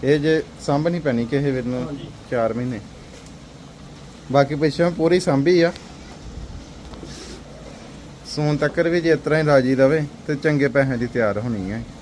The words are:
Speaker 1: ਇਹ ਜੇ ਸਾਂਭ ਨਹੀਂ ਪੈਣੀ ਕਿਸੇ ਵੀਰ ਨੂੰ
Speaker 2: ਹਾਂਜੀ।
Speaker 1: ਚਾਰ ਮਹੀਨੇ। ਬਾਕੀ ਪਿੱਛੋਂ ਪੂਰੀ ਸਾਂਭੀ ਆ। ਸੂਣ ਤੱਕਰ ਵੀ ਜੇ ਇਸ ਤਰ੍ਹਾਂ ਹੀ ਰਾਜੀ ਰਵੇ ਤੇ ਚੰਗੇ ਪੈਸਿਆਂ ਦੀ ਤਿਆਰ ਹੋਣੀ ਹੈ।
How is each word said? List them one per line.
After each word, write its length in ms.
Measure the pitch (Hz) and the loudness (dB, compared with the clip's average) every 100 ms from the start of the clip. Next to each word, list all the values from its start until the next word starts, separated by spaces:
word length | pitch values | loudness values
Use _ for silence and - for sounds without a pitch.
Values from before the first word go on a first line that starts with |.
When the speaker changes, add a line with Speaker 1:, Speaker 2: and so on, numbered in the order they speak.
Speaker 1:
ਇਹ 160 | 131 151 | 4 4
ਜੇ 220 | 147 160 151 - - | 4 2 0 -10 -2
ਸਾਂਭ 220 | 143 160 | 0 0
ਨਹੀਂ 140 | 170 | 0
ਪੈਣੀ 240 | 151 120 117 | 0 0 0
ਕਿਸੇ 260 | 143 143 | 0 0
ਵੀਰ 140 | 131 120 | -2 -2
ਨੂੰ 180 | 127 127 | -4 -6
Speaker 2:
ਹਾਂਜੀ। 220 | 139 - - - | -8 -12 -16 -6
Speaker 1:
ਚਾਰ 240 | 123 113 | -2 0
ਮਹੀਨੇ। 260 | 110 123 117 - - - - - - - - - - - - - - - | 0 -4 -6 -10 -18 -18 -18 -18 -18 -20 -20 -20 -20 -20 -18 -18 -18 0
ਬਾਕੀ 240 | 131 139 147 | 4 4 4
ਪਿੱਛੋਂ 340 | 156 139 170 | 0 2 0
ਪੂਰੀ 280 | 170 160 175 | 2 4 4
ਸਾਂਭੀ 420 | 175 139 139 180 | 4 2 4 6
ਆ। 100 | 165 175 - - - - - - - - - - - - - - - - - - - - - - - - - - | 4 0 -14 -18 -18 -16 -14 -14 -12 -14 -16 -18 -16 -16 -14 -14 -14 -16 -16 -18 -16 -16 -16 -18 -18 -18 -10 -2
ਸੂਣ 220 | 151 147 | 0 2
ਤੱਕਰ 320 | 151 147 170 | 0 2 2
ਵੀ 120 | 175 | 2
ਜੇ 100 | 165 | 4
ਇਸ 80 | 156 | 2
ਤਰ੍ਹਾਂ 220 | - 151 | 4 2
ਹੀ 40 | 156 | 6
ਰਾਜੀ 280 | 143 127 131 | 6 6 6
ਰਵੇ 280 | 135 156 147 - - | 6 4 0 -8 -6
ਤੇ 80 | 151 | 0
ਚੰਗੇ 320 | 156 147 139 | 2 4 4
ਪੈਸਿਆਂ 300 | 139 135 123 | 4 2 2
ਦੀ 100 | 120 | -2
ਤਿਆਰ 320 | 120 110 101 | 0 2 0
ਹੋਣੀ 320 | 120 110 92 | -2 -2 -4
ਹੈ। 120 | 110 117 - | -6 -8 -14